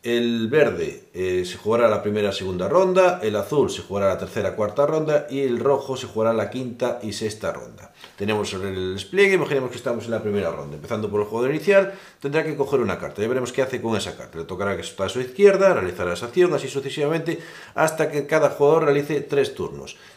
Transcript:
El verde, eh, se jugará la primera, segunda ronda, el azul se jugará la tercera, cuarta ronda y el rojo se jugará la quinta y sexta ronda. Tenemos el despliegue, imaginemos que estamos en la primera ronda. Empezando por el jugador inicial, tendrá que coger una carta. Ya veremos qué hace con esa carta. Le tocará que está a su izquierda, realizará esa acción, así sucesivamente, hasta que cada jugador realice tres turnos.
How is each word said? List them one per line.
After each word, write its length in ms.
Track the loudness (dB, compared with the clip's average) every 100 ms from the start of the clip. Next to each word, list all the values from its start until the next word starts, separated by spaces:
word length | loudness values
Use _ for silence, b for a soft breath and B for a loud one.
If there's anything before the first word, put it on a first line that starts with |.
El 460 | -2 0 0 0 0
verde, 640 | 2 2 2 -4 -8 -12
eh, 300 | -4 -2 0 -2
se 120 | -6
jugará 320 | 0 4 4
la 120 | 2
primera, 300 | 0 0 0
segunda 380 | -2 -4 -4 0
ronda, 500 | 2 4 4 4 2
el 140 | -2 -2
azul 340 | 0 0 0
se 120 | -2
jugará 260 | -6 0 0
la 100 | 0
tercera, 380 | -4 -4 -4 -2
cuarta 300 | -2 0 0
ronda 420 | 0 0 0 0
y 120 | -2
el 180 | 0 2
rojo 380 | 2 2 0 -8
se 100 | -6
jugará 240 | -2 0
la 180 | 0 -2
quinta 500 | -4 -8 -4 -4 -4
y 80 | -6
sexta 400 | -6 -6 -6 -6
ronda. 400 | -6 -10 -18 -20 B B -6
Tenemos 360 | -2 0 -2
el 400 | -4 -6 -4 -4
despliegue, 400 | -6 -2 2 4
imaginemos 380 | 4 2 -2 -2
que 40 | -6
estamos 300 | -6 -6 -4
en 60 |
la 100 | -4
primera 300 | -2 -2 -2
ronda. 260 | -4 -8 -12
Empezando 320 | -8 -4 -2
por 100 | -2
el 80 | -2
jugador 260 | 0 0
inicial, 400 | 0 4 4 4 B B -12
tendrá 240 | -4 -2 -2
que 100 | -2
coger 240 | 0 2
una 180 | 2 -2
carta. 240 | -6 -4
Ya 60 | -2
veremos 240 | 0 -2
qué 100 | -2
hace 200 | -2 -2
con 160 | -2 -2
esa 180 | -2 -8
carta. 220 | -12 -12
Le 80 | -8
tocará 320 | -4 -2 -4
que 60 |
está 200 | -6 -6
a 60 | -4
su 100 | -2
izquierda, 540 | -4 6 6 8 6
realizará 400 | 4 0 -2 -2
esa 140 | -2 0
acción, 260 | 4 4
así 160 | 2 -2
sucesivamente, 680 | -6 -6 -2 0 0 -2 -6 B B B 0
hasta 340 | 0 2 -2
que 160 | -2 0
cada 260 | 2 2
jugador 340 | 4 4 6 4
realice 340 | 2 0 -2
tres 340 | 0 0 0
turnos. 440 | -2 -8 -8 -14 B B